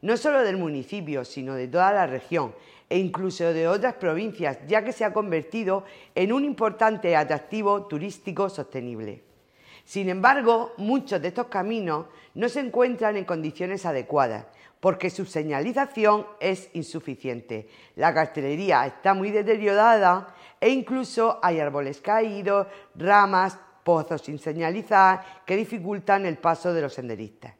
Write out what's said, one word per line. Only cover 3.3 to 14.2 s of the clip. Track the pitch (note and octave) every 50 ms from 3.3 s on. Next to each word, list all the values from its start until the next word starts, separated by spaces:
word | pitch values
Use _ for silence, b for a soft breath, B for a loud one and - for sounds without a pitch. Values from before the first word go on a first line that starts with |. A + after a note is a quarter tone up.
| F3+ - F3 E3+ E3
de | D#3+ E3
otras | E3 F#3 G#3 G3 B3+ A#3+
provincias, | - - F3 D#3 E3+ G#3+ A3 - - E3+ D3 C3+ - C#3+ C#3+
ya | G#3 A3 G#3+
que | A#3 B3
se | - A3+
ha | G#3 F3+
convertido | G#3+ G#3+ G3 E3 D#3+ D3+ - - A3+ A3 F#3+ F#3+ G3 F#3+ B B B B B B
en | - F#3 G3 A#3+
un | C4+ C#4
importante | D4 C4 - A3 G#3+ G#3 G#3+ A3+ A3 A3 G3 - E3+ E3+
atractivo | D#3 D3+ D3 D#3 C#3+ - - - G#3+ G#3+ G3+ G3+ G3+ G3
turístico | G3+ D#3 D3 D#3+ G3+ G3 - _ - F#3 G3 G3 F#3+
sostenible. | F#3+ - C#3 - - C3+ A#2+ B2 A#2+ A2 A2 G#2 G2+ - _ _ _ _ _ b b b b b b b b
Sin | _ - G3 G3 F#3
embargo, | F3+ F#3+ F#3 B3 C#4 C#4+ B3 A3+ A#3 A3+ A#3 A3+ -
muchos | - G3+ G#3 B3+ C#4 - - G3+ F3+
de | C#3+ F3
estos | F3 B3 A#3+ A#3+
caminos | - G3 F3+ G#3 A3+ A3+ G3+ E3+ D3+ D3+ E3 B B B B B B
no | - G#3+ A#3+
se | B3 D4
encuentran | C#4 A#3+ - A#3+ B3 B3+ B3 - A#3 G#3+ G#3
en | G3+ F#3
condiciones | F#3+ F3+ D#3+ D#3 D#3 - - F3+ F3+ F#3+ F#3+ F#3
adecuadas, | F3 D3+ C3+ A2+ - C#3 D3